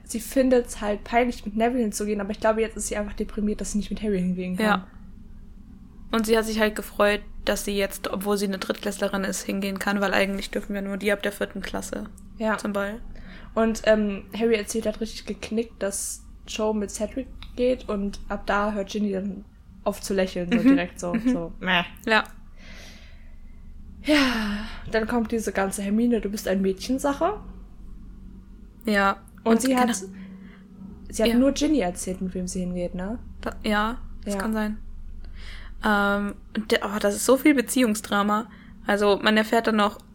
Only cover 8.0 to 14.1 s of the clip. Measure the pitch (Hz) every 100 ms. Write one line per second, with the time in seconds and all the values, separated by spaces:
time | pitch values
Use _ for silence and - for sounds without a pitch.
8 | - 196 202 202 202 190 - - 208 196
9 | 196 196 196 185 - 196 196 196 - 202
10 | 190 208 98 196 - 208 - 202 196 196
11 | 202 202 202 - 196 196 - 196 - 208
12 | 214 - - - 220 202 208 202 202 233
13 | - - - - - 220 226 220 214 214
14 | 208